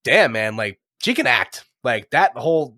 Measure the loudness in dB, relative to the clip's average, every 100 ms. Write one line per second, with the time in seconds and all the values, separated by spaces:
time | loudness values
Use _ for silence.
0 | 0 2 2 0 -4 -4 -8 -8 _ -8
1 | -4 -2 0 0 -2 -10 _ _ -4 -4
2 | -2 2 2 0 0 0 -2